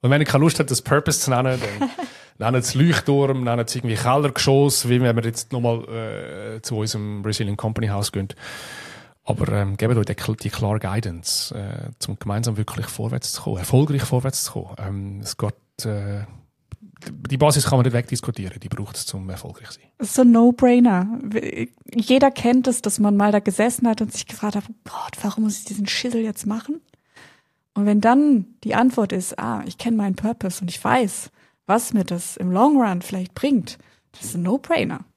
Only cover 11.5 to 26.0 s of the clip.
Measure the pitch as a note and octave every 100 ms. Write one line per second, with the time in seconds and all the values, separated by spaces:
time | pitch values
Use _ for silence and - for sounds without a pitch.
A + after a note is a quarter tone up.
11.5 | - G2+ - - - - G#2 G#2+ G#2 A#2
12.5 | G#2 G#2+ - A2 - A2 B2+ - - -
13.5 | F#2+ F#2 B2+ D3 C#3 - B2+ C3 - -
14.5 | - F#2+ G2+ G2 G2 G2 G2+ G#2+ - G#2
15.5 | - _ - A2+ G#2 G2+ G2+ G#2 - _
16.5 | _ _ - - _ - - - C3+ D3
17.5 | D3 - C3 B2 A#2+ A#2+ B2 - - F#2+
18.5 | G2 - - G2+ - - G2 F#2+ F2+ -
19.5 | - - - _ _ A3+ - B3 A3+ A#3+
20.5 | A#3+ B3 B3 A#3+ F#3 F#3+ A#3 A3 G#3+ -
21.5 | - A#3+ _ - A#3+ G#3+ C4 C#4 C4+ A#3
22.5 | B3 B3+ A#3+ G#3+ - G#3 G3+ G#3 G#3 G3
23.5 | F#3 A3+ A#3+ A#3+ G#3+ A3 - - A3 G#3
24.5 | G#3 - - - - - - G#3 G#3 A3
25.5 | G3 - G3+ G3+ -